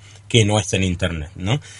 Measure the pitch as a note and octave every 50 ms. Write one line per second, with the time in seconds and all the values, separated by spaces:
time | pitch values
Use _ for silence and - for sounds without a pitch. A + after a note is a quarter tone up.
0 | - - - - - - - A#2+ G#2+ G2+ G#2 G#2+ G2+ - - F#2+ F#2+ F#2 F2+ F2
1 | F#2+ F2 E2+ D#2+ D2 D2+ - F2 F2+ G2 B2+ D3+ - - - -